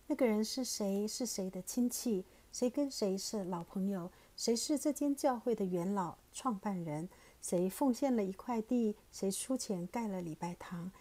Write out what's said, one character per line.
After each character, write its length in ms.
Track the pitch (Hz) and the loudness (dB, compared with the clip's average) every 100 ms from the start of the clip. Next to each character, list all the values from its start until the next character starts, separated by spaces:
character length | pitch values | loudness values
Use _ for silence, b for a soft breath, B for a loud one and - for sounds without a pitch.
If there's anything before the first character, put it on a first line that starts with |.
| - | -2
，“那 80 | 294 | 4
个 100 | 247 | 4
人 180 | 214 | 4
是 200 | 220 262 | 2 -2
谁？ 420 | 233 - 196 196 214 | -4 -2 0 0 -2
是 180 | - | -2
谁 240 | 240 - 185 | -4 -2 -4
的 140 | 185 | -6
亲 260 | - 247 240 | -4 0 0
戚？ 360 | - 247 190 - B B | 0 0 0 -2 B B
谁 180 | - 247 | 0 0
跟 220 | 285 285 | 2 -2
谁 260 | - 202 190 | 0 0 0
是 280 | - 214 | -2 -4
老 180 | 180 175 | -2 -4
朋 260 | 170 196 196 | -4 -2 0
友？ 220 | 190 180 B B - | 0 -6 B B -4
谁 200 | 226 226 | 0 2
是 200 | - 294 | 2 0
这 160 | 302 | 2
间 220 | 269 285 | 2 2
教 240 | 277 285 240 | 4 2 2
会 160 | 247 | 0
的 100 | 220 | 0
元 300 | 190 180 185 | 2 0 0
老、 220 | 196 170 - - | 0 -2 -6 -14
创 260 | - 254 196 | -4 -2 0
办 180 | 208 180 | -2 -2
人？ 260 | 165 151 185 B B B | -2 -4 -6 B B B
谁 300 | - 175 185 | 0 2 2
奉 240 | - 277 | 2 2
献 200 | 226 277 | 4 2
了 100 | 233 | 2
一 80 | 196 | 0
块 280 | 196 - 233 | -2 -4 -2
地？ 360 | 220 247 214 - B | 2 2 2 0 B
谁 180 | - 196 | -4 -2
出 260 | - - 262 | -2 -2 -2
钱 300 | - 180 180 | -2 -4 -2
盖 220 | 240 220 | -4 -2
了 120 | 185 | -4
礼 140 | 170 | -4
拜 220 | 151 175 175 | -6 -6 -6
堂？ 340 | - 175 185 B | -8 -6 -8 B